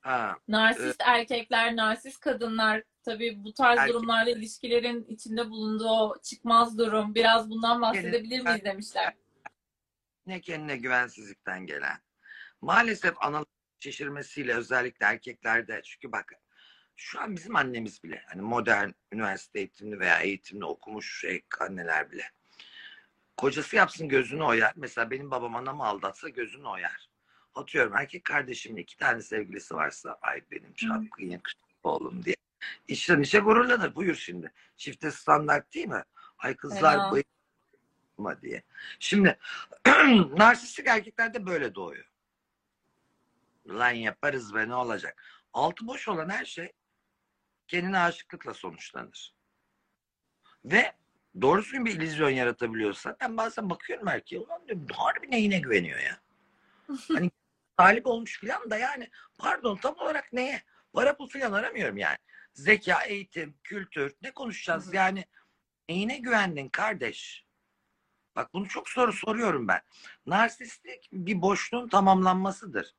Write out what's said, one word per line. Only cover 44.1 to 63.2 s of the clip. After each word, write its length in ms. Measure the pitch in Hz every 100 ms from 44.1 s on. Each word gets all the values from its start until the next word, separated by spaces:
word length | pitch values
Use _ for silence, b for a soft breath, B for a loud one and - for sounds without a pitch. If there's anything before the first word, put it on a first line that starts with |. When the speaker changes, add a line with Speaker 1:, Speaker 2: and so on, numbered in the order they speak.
| - 147 135 110
Speaker 1:
be, 140 | 104 110
ne 60 |
olacak?" 500 | 123 120 104 80 - B B B
Altı 340 | - 247 - 226
boş 220 | 269 -
olan 200 | 175 160
her 160 | 214
şey 280 | - - 175 _ _ _ _ _ _ _ _ _ _
kendine 300 | 175 180 190
aşıklıkla 560 | 175 170 - - 135
sonuçlanır. 800 | - 92 80 - 67 - - - _ _ _ _ _ _ _ _ _ _ _ b b
Ve 280 | - 190 - - _ _ _ 92
doğru 220 | 127 185
düzgün 220 | 208 269
bir 100 | 226
illüzyon 360 | 180 160 151 151
yaratabiliyorsa, 840 | 131 123 117 117 110 107 98 - -
ben 160 | 247 226
bazen 340 | 220 226 208
bakıyorum 380 | 170 - - 202
erkeğe, 300 | 127 - 156
"Ulan," 300 | 226 349 -
diyorum, 180 | 202 147
"harbi 360 | - - - -
neyine 280 | 247 208 190
güveniyor 400 | 135 104 85 69
ya?" 200 | 67 - _ _ _ _ _ _ -
Speaker 2:
<laughs> 220 | 269 -
Speaker 1:
Hani 220 | 311 180 _ _ _ _ -
talip 300 | 180 226 254
olmuş 340 | 233 226 -
filan 300 | 202 330 466
da 60 | 214
yani, 320 | 254 277 - B B _
pardon, 380 | - - 233 196
tam 180 | 254 302
olarak 360 | 311 302 -
neye? 300 | 247 254 277 _ b b
Para 240 | - 262 285
pul 120 | 269
filan 240 | 277 247
aramıyorum 440 | 202 247 453 151 101
yani. 220 | 85 69 B B B
Zeka, 500 | - 143 160 - 170
eğitim, 520 | - 202